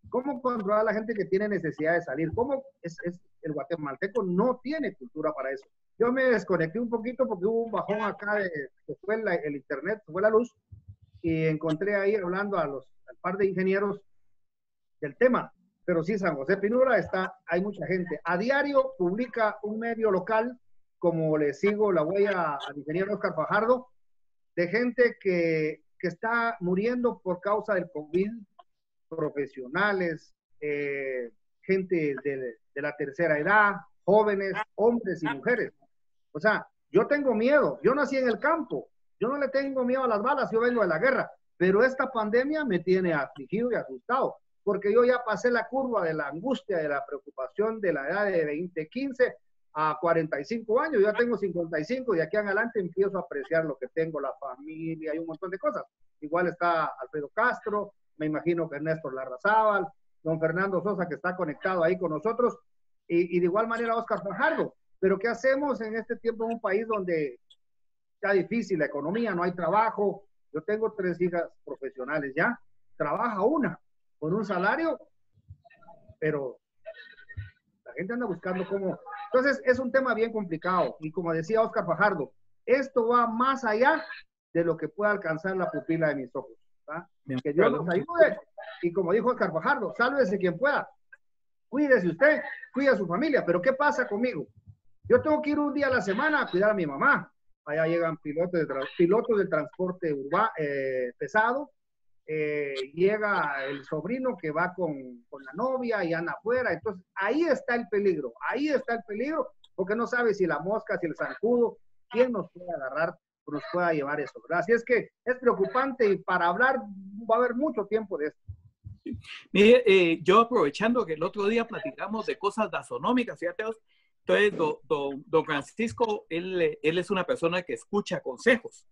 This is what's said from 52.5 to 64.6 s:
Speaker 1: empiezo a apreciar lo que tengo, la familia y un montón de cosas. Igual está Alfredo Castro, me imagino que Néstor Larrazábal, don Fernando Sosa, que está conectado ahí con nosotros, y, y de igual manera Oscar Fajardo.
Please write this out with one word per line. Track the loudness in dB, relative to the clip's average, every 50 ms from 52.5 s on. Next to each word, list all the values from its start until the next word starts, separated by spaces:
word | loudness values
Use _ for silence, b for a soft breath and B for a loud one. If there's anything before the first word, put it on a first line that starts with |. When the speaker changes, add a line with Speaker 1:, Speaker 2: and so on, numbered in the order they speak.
| 0 0 -2 -2 -2 -4
Speaker 1:
empiezo | -4 -4 -2 0 -2 0 0
a | -4
apreciar | -6 -6 -8 -8 -4 0 0 0 0
lo | 0 -6 -8
que | -10 -6
tengo, | _ -4 -2 -2 -2 -6
la | -6 -6 -8 -8
familia | -12 -12 -12 -12 -14 -14 -12 -8 -8 -8 -8 -6 -6 -6 -6
y | -6
un | -6
montón | -8 -8 -8 -8 -8
de | -8 -4
cosas. | -4 -2 -4 -4 -10 _ _ _ -20 _ _ _
Igual | -8 -2 0 0 0 0
está | -2 0 0 0 2 2 0 -2 -4 -8
Alfredo | -14 -8 -8 -8 -8 -6
Castro, | _ 0 0 0 0 -2 -4 -4 -2 -2 -4 -6 _ _ _ _ _
me | -6 -4
imagino | -2 -2 0 0 0 0 0 -2 -4
que | -4 -6
Néstor | -2 -2 -2 -2 -4 -8 -8
Larrazábal, | -8 -8 -8 -10 -2 0 2 4 6 4 4 4 2 0 -4 -10 _ _ _ _ _
don | _ -2 -2 0
Fernando | 0 0 0 0 0 0 0 0
Sosa, | 0 0 -2 -2 -4 -4
que | -6
está | -4 -4 -6 -2
conectado | -2 -4 -4 -4 -4 -4 -2 0 2 2
ahí | 2 2 0
con | -2 -4
nosotros, | -4 -2 -2 -4 0 2 0 0 0 -4 _ _ _ _ _ _ _ _ _
y, | _ 2 2 2 2 2
y | 2
de | 2
igual | 2 2 0 0 0
manera | -2 -2 0 0 0
Oscar | -2 0 -2 -4 -2
Fajardo. | -2 -6 -2 0 0 2 2 0